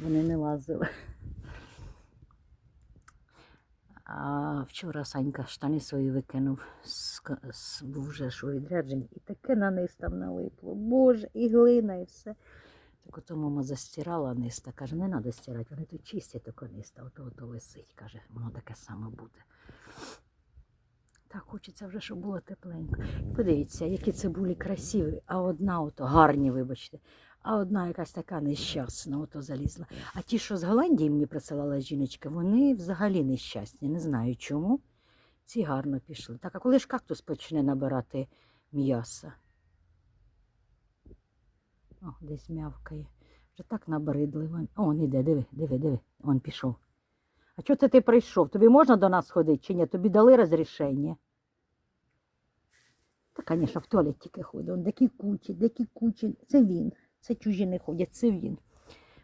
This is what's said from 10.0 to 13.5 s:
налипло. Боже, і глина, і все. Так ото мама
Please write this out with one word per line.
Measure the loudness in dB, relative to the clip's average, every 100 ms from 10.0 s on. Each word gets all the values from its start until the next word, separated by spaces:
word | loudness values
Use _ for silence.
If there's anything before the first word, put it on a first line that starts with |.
| -8 -6
налипло. | -6 -6 -8 -10 -12 -6
Боже, | 2 6 6 6 0
і | -2 4
глина, | 6 8 6 2 -4
і |
все. | -10 -16 -20 -20 _ -20 -20 -20 _ _ -20
Так | -20
ото | -10 -6
мама | -4